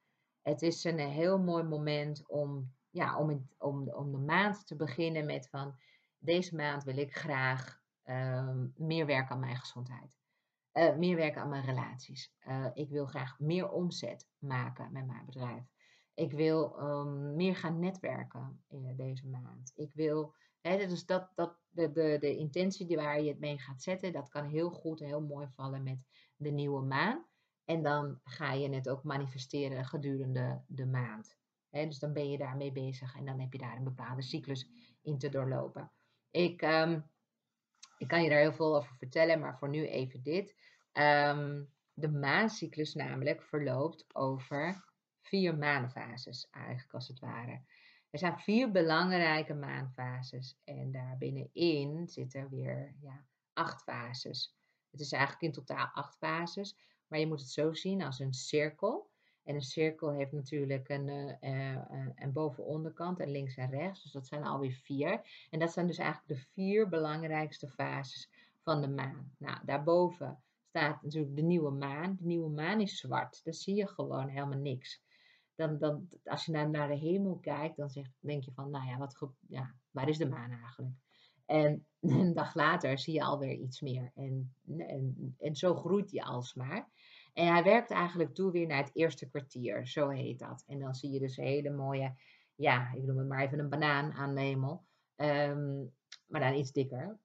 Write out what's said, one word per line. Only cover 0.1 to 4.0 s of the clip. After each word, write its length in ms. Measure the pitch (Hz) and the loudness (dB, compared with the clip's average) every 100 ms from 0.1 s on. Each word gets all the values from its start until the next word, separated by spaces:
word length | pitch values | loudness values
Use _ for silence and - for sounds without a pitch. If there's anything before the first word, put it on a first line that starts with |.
| _ _ _ | _ _ _
Het 200 | - 151 | -2 2
is 220 | 165 165 | 2 2
een 140 | 175 165 | 0 0
heel 400 | 143 143 170 190 | 0 2 4 4
mooi 240 | 180 170 | 4 2
moment 640 | 165 151 151 147 147 147 - | 0 0 0 0 0 -4 -4
om, 480 | 147 143 143 131 - _ | -2 -2 -2 -6 -10 _
ja, 280 | 175 160 - | -2 0 2
om 100 | 151 | 2
het, 260 | 147 131 _ | 0 -4 _
om, 300 | 143 139 139 | -4 -2 -4
om 240 | - | -4